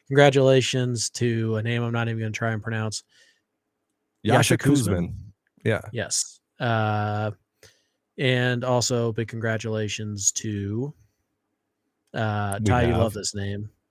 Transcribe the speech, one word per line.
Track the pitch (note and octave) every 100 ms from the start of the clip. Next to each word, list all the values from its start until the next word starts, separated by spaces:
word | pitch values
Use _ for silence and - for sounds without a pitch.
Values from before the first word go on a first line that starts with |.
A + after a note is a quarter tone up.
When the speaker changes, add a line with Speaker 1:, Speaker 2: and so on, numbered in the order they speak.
| -
Speaker 1:
Congratulations | C3+ C#3+ C3+ C3 C3 A#2+ C3 B2 A#2+ -
to | - B2 A2+ A2+ A2
a |
name | A2 A#2+
I'm | A#2+
not | A#2 A#2
even | A2+
gonna | A2
try | G#2+ A#2
and | A2
pronounce. | G#2+ A2+ A2 G#2+ - _ _ _ _ _ _ _ _ _ _ _
Speaker 2:
Yasha | G#2 C3+
Speaker 1:
Yasha | - E3
Kuzman? | C#3 C#3+ A2
Speaker 2:
Kuzman. | F2+ E2+ - - - _ _
Yeah. | G#2+ G#2+ -
Speaker 1:
Yes. | A2 E2+ - - - _ -
Uh, | B2+ A2+ A2 G#2+ G#2 G#2 G#2+ G2+ _ _ - _ _ _ _ -
and | C3 B2+ B2 B2
also | B2+ B2 A#2 A#2+ A#2
big | A2+ A2
congratulations | A#2 A2+ A2 A2+ A2 G#2+ - G#2+ G#2 G2
to | - A2+ G#2 G2+ G#2+ C#3 - _ _ _ _ _ _ _ _ _ _ _ -
uh, | A2 G#2 G#2 G2+
Speaker 2:
We |
Speaker 1:
Ty, | G#2+ B2 A#2+
you |
love | A#2
Speaker 2:
have. | A2+
Speaker 1:
this | G#2 F#2
name. | G2+ G2+ G2+ G#2+ _ _